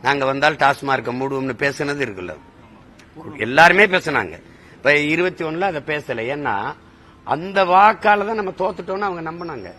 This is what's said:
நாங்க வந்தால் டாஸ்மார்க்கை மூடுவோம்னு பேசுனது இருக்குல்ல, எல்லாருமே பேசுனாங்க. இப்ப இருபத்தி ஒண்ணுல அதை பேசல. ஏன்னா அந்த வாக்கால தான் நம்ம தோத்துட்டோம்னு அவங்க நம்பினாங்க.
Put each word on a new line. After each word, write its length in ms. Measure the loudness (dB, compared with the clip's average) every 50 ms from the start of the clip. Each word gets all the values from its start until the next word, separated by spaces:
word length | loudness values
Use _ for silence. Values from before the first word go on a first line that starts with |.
| 2
நாங்க 180 | 0 0 2 0 0
வந்தால் 300 | 0 2 2 2 2 4 2
டாஸ்மார்க்கை 500 | 2 2 2 0 -2 -2 -2 -2 -4 -6 -4
மூடுவோம்னு 360 | -4 -4 -4 -4 -4 -4 -4 -2 -2
பேசுனது 400 | -2 -2 -2 -4 -4 -2 -4 -4
இருக்குல்ல, 280 | -6 -6 -10 -10 -10 -12 -14 -16 -20 -20 -20 -20 -20 -20 -20 -20 -20 -20 -20 -20 -20 _ -18 -18 -16 -6 -6 -4
எல்லாருமே 400 | 0 4 6 6 8 8 6 4
பேசுனாங்க. 500 | 4 4 0 0 0 -2 -2 -2 -2 -8 -16 -20 -20 -20 -20 -20 -20 -20
இப்ப 220 | -2 2 2 2 4 2 0 0
இருபத்தி 280 | 0 0 -2 -2 -4 -6
ஒண்ணுல 240 | -6 -4 -2 -2 -2
அதை 100 | -4 -4 -6 -4
பேசல. 320 | -6 -6 -4 -6 -6 -4 -4 -4 -4
ஏன்னா 200 | -4 -2 -2 -2 -2 -4 -6 -8 -12 -18 -20 -20 -20 -20 -20 -20 -18 _ -4 -4
அந்த 240 | -4 -4 -4 0 0 2
வாக்கால 600 | 4 6 6 6 6 4 4 2 2 2 2 2 -4
தான் 120 | -4 -4
நம்ம 120 | -4 -6 -4 -4
தோத்துட்டோம்னு 480 | -4 -4 -4 -6 -8 -8 -6 -4 -4 -6
அவங்க 140 | -6 -6 -8 -10
நம்பினாங்க. 400 | -10 -10 -10 -10 -10 -12 -12 -14 -16